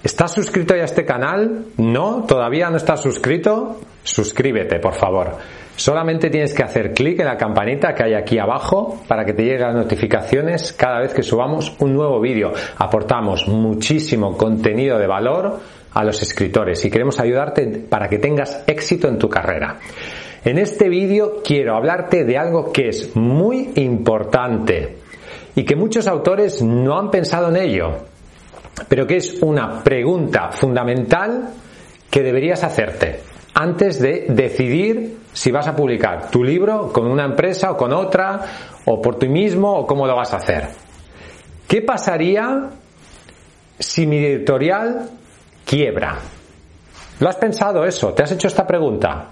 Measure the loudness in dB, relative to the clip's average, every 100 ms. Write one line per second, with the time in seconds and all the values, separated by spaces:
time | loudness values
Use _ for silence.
0 | -4 0 -2 0 -2 -2 0 0 0 -2
1 | -2 -2 0 0 -2 -4 -8 -2 0 2
2 | 0 -2 0 0 2 0 0 0 0 0
3 | 0 -2 0 2 2 2 -2 -10 -16 -12
4 | -4 -2 -2 0 0 0 0 0 0 2
5 | 2 2 -2 -6 -14 -18 -18 -2 0 2
6 | 0 0 0 0 0 0 0 0 -2 0
7 | 0 2 0 0 0 2 0 0 0 2
8 | 0 0 0 0 2 -2 0 0 0 -8
9 | -2 -2 0 0 0 2 0 0 0 0
10 | 0 0 2 0 0 -2 -6 0 0 2
11 | 0 -2 0 0 0 -2 -4 -2 0 2
12 | 2 2 2 0 -2 -4 -10 -4 0 0
13 | 0 -2 0 -2 0 2 2 0 0 -2
14 | 0 0 0 0 2 2 2 2 0 2
15 | 2 0 0 0 -2 -6 -12 -20 -4 0
16 | 0 0 -4 -2 0 2 0 -2 0 0
17 | 0 0 0 0 0 -2 -2 -4 -4 -2
18 | 0 0 2 0 -2 -2 -2 -2 0 0
19 | 2 2 2 2 0 -2 -4 -8 -16 -14
20 | -14 -14 -16 -4 0 2 0 4 4 4
21 | 2 2 2 -2 0 0 2 2 0 -2
22 | 0 2 2 2 2 0 0 0 0 -2
23 | -4 0 2 4 2 0 -2 -2 0 2
24 | 0 0 2 0 2 0 0 0 -2 -10
25 | -20 -20 -20 -20 -6 -4 0 0 2 0
26 | 0 0 2 2 2 2 0 2 2 0
27 | 0 0 0 0 2 2 2 0 -2 -4
28 | -10 -20 -20 -20 -20 -20 -18 -16 0 2
29 | 4 0 0 0 2 2 -2 2 2 4
30 | 2 0 0 0 -2 -2 0 2 0 0
31 | 2 2 2 -4 -6 -12 -20 -20 -20 -20
32 | -2 0 2 2 2 0 0 -2 -2 -2
33 | -4 -4 -14 -20 -4 0 0 2 0 2
34 | 0 0 0 2 2 0 0 0 0 -2
35 | -4 -12 -16 -2 0 0 -2 0 0 0
36 | 0 -2 0 2 2 2 2 0 -2 0
37 | 0 0 0 0 0 0 -2 0 0 0
38 | 0 0 0 -4 -8 -12 -18 -4 -2 2
39 | 0 0 0 2 2 2 2 0 0 0
40 | 2 0 -2 -2 -2 -2 -4 -12 -20 -20
41 | -20 -20 -20 -20 -20 -20 0 0 2 -2
42 | -2 0 2 0 0 -4 -6 -14 -20 -20
43 | -20 -20 -20 -20 -20 _ _ -12 -6 0
44 | 2 2 2 2 2 2 2 0 -2 -4
45 | -8 -14 -20 -20 -20 -18 -2 0 0 -2
46 | -6 -8 -12 -18 -20 -20 -20 -20 -20 -20
47 | -20 0 0 2 -2 0 0 2 0 0
48 | 0 2 0 0 0 0 0 0 0 0
49 | -2 -4 -12